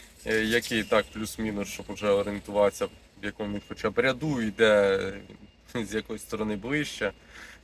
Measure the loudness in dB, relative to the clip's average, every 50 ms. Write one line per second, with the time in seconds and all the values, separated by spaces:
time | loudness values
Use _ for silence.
0 | -20 -20 -20 -10 -2 0 2 2 2 2 2 0 0 0 -2 -2 2 4 4 2
1 | 2 2 -4 -8 -8 -8 -6 -6 -4 -4 -4 -4 -6 -6 -8 -12 -10 -10 -8 -2
2 | 2 4 4 4 2 0 -4 -8 -6 -2 2 4 4 4 4 0 -6 -6 -6 -12
3 | -20 -20 -14 -8 -8 -8 -6 -6 -6 -6 -6 -6 -8 -10 -8 -4 -4 -2 0 2
4 | 2 2 2 0 -2 -2 -2 -2 -2 -2 2 4 6 6 8 6 6 4 2 0
5 | -2 -4 -8 -10 -14 -16 -20 -20 -20 -20 _ _ _ -8 -6 -6 -4 -4 -4 -6
6 | -6 -6 -10 -12 -10 -8 -6 -4 -2 -2 -4 -4 -4 -4 -2 -2 -4 -4 -4 -4
7 | -4 -4 -4 -6 -18 -20 -20 -20 -20 -20 -20 -20